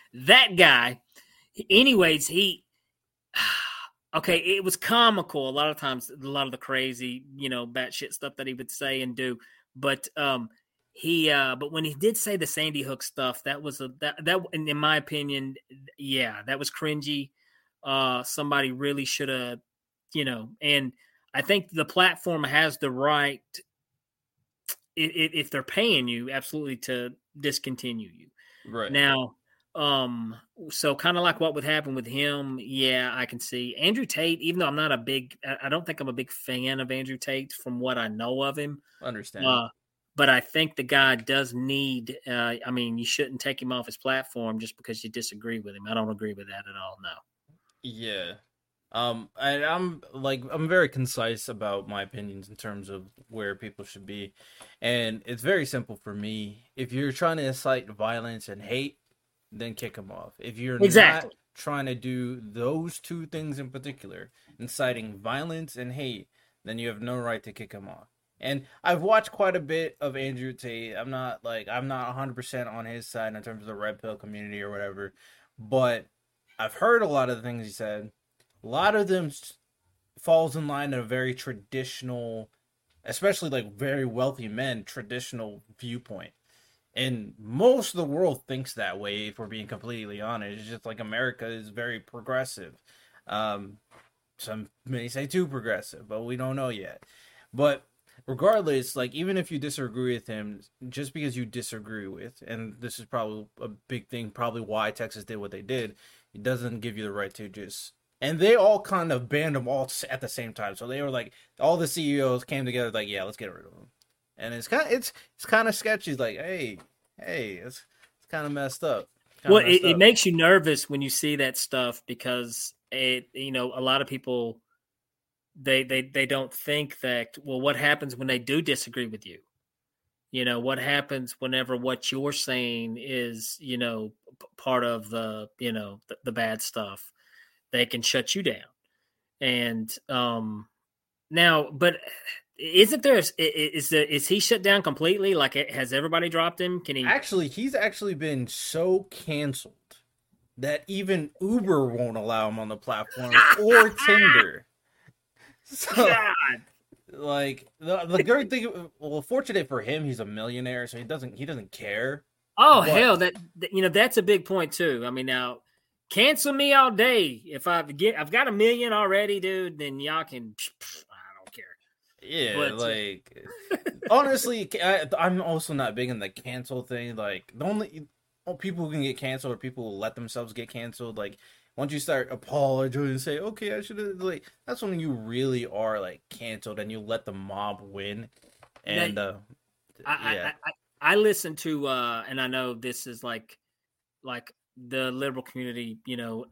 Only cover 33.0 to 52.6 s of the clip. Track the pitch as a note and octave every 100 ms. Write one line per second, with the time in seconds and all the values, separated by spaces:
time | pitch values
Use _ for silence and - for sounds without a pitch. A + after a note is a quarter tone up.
33 | B2+ B2 B2+ A#2+ - B2 B2 - E3 A3
34 | B3 - E3 E3 E3 F3 D#3+ C#3+ D#3 C3
35 | A#2 C3+ B2+ - C3+ C3+ C3+ D#3 E3+ D#3
36 | C3+ B2 B2+ - - B2+ B2+ C3+ B2+ C3
37 | C3 C3 - C3+ C3+ - - B2 B2+ B2
38 | A2+ G#2+ A#2 C3 C#3 D3 D3 C#3+ _ -
39 | - A2+ - G2+ C3 B2 A2+ - _ _
40 | _ - C#3+ B2+ - D#3+ D#3 D#3 B2+ C#3
41 | C3+ B2+ A2+ C3+ C3 A#2+ C3 C#3 C#3 B2+
42 | A#2 C3 - A#2+ A#2 A#2 C3 B2+ A#2+ A#2
43 | A2+ - C#3 C3 C#3 C3+ B2+ B2+ A#2+ A#2
44 | C3+ C3 C3 B2 A2+ A2 A2 - - A2
45 | A2+ A#2 A2 G#2 A2+ A#2 G2+ G2+ G#2 A2+
46 | A2 G#2 G#2+ G2+ G2 G2 G2+ G2 F#2+ F#2+
47 | F#2+ - - _ _ D3+ _ _ B2+ A2+
48 | A2+ G2+ F2 G2+ _ _ _ _ _ A#2
49 | A#2+ A#2 G#2+ - C3+ C#3+ D3 E3+ F#3 D#3
50 | - C3+ C3+ C3+ B2 C3 D#3+ F3+ D#3+ C3
51 | B2+ - A2+ A2 - A2 G#2 G2+ G2 G#2
52 | G2 - G2+ G2 G2 G#2+